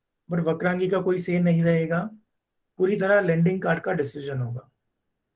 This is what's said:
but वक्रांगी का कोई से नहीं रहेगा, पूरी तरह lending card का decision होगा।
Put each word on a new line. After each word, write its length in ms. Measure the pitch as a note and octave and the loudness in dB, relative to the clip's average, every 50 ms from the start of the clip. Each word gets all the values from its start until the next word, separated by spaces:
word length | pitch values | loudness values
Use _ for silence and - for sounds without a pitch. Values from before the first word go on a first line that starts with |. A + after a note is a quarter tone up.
| _ _ _ _ _ - | _ _ _ _ _ -4
but 120 | F3 E3+ D#3+ | -4 -2 0
वक्रांगी 440 | D#3+ D#3+ E3 E3+ F3+ F3+ F3+ F#3 F3+ | 0 -2 0 0 -2 0 0 0 0
का 120 | F#3+ F#3 | 0 0
कोई 180 | F3+ F#3 F3+ F3 | 0 0 -2 -2
से 220 | F3 F#3 F3 F3+ | -2 -2 0 2
नहीं 220 | F3 F3 E3+ E3 | 2 2 4 4
रहेगा, 480 | E3 E3+ E3 E3 E3 D#3+ E3 F3 G#3 A3 - - _ _ _ _ _ _ _ _ _ _ _ - | 4 2 2 2 0 0 -2 -4 -4 -6 -10 -16 _ _ _ _ _ _ _ _ _ _ _ -2
पूरी 180 | F#3 F#3 G#3 | 0 0 2
तरह 240 | F3 F#3+ F#3+ G3+ G3+ | 0 2 4 4 4
lending 420 | F#3+ E3+ E3 E3 E3+ F3+ F#3 F#3+ | 4 2 2 2 2 2 2 0
card 180 | F#3+ F3 E3 E3 | 0 -2 -2 -2
का 120 | - F#3+ | -2 -2
decision 460 | F3+ D#3 C#3 B2 - D3 C#3 C#3+ C3+ C3 | -2 -2 -4 -4 -6 -10 -10 -8 -6 -6
होगा। 320 | B2 A#2 A#2+ B2 - _ _ _ _ _ _ _ _ _ _ _ _ _ _ | -6 -6 -8 -12 -14 _ _ _ _ _ _ _ _ _ _ _ _ _ _